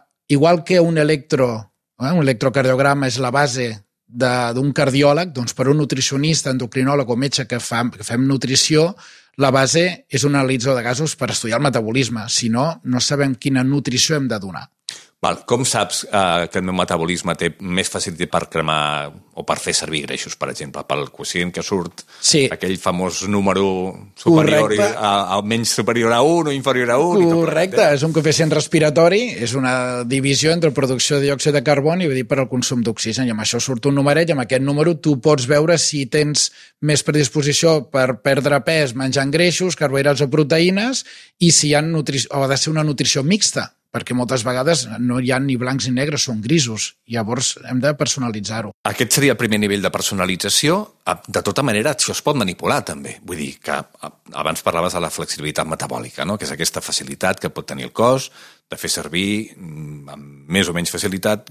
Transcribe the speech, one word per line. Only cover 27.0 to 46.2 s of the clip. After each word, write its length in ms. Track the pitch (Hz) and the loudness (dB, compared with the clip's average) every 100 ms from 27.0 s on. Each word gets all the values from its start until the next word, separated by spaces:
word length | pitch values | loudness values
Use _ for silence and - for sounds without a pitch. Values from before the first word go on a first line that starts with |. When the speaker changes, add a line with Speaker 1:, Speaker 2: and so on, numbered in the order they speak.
Speaker 2:
un. 160 | 175 196 | 4 4
I 60 | 170 | 4
tot 60 | 165 | 4
Speaker 1:
Correcte, 340 | 160 156 190 226 | 2 0 0 4
Speaker 2:
plegat, 160 | 165 | 4
eh? 40 | 143 | 4
Speaker 1:
és 60 | 160 | 2
un 60 | 156 | 2
coeficient 380 | 156 147 160 156 | 2 2 2 0
respiratori, 640 | - 160 151 160 170 208 247 135 | 2 2 4 4 4 4 0 -4
és 100 | 117 135 | -4 -2
una 460 | 127 127 123 123 120 | 0 0 -2 -4 -2
divisió 460 | 135 139 131 156 170 | 0 2 2 2 2
entre 160 | 160 | 2
producció 480 | 135 131 127 - 143 | 2 0 0 0 2
de 80 | 139 | 0
diòxid 240 | 139 156 | 0 2
de 120 | 143 151 | 2 4
carboni, 400 | 143 147 180 160 | 2 2 0 0
vull 80 | 131 | -2
dir, 80 | 120 | 0
per 140 | 139 | 0
al 80 | 123 | 0
consum 320 | 123 - 123 | -2 -2 0
d'oxigen, 460 | 113 107 113 113 123 | -2 -2 -4 -2 -2
i 40 | 107 | -2
amb 80 | |
això 160 | 107 120 | -2 -2
surt 300 | 135 120 143 | -2 0 2
un 80 | 139 | 2
numeret, 300 | 143 151 170 | 4 4 2
i 20 | |
amb 140 | 143 117 | 0 0
aquest 180 | 131 | 0
número 320 | 139 147 170 165 | 2 2 2 2
tu 140 | 156 135 | 0 2
pots 300 | 156 147 123 | 4 4 4
veure 240 | 147 160 165 | 2 4 2
si 280 | - 147 127 | 2 -2 0
tens 420 | 151 147 147 - - - - | 0 2 0 -2 -6 -20 -4
més 240 | 151 143 | 0 2
predisposició 840 | - 151 139 156 143 139 165 156 120 | 2 2 2 0 0 2 4 4 2
per 300 | 135 127 113 | 0 0 0
perdre 380 | 143 135 143 143 | 0 2 2 2
pes 320 | 160 160 135 123 | 2 0 0 -2
menjant 400 | 131 139 139 160 | -2 0 0 2
greixos, 400 | 175 160 185 - | 2 2 -2 0
carbohidrats 480 | 143 139 143 135 | 0 2 2 2
o 60 | 139 | 2
proteïnes, 720 | 151 147 160 180 196 240 262 - - - - | 2 4 4 4 2 -2 -4 -8 -18 -14 2
i 120 | 175 | 4
si 220 | - 147 | 4 4
hi 20 | 147 | 2
ha 80 | |
nutri-, 400 | 160 160 143 135 - | 2 -2 -2 -4 -4
o 140 | 139 135 | -2 0
ha 20 | |
de 80 | 139 | 0
ser 160 | 160 | 0
una 160 | 156 151 | 0 0
nutrició 360 | 131 131 143 139 | 0 0 0 2
mixta, 460 | 208 - 131 - _ _ | 2 0 -2 -6 _ _
perquè 240 | 120 - | -8 -4
moltes 300 | 123 120 131 120 | -4 -2 -2 -2
vegades 380 | 123 147 160 117 113 | 0 2 0 -2 -4
no 140 | 123 127 | -2 0
hi 140 | 127 | 0
ha 60 | 131 | 0
ni 140 | 139 120 | 0 -2
blancs 300 | 123 135 127 | -2 -4 -2
ni 60 | 123 | -2
negres, 260 | 147 143 | -2 -2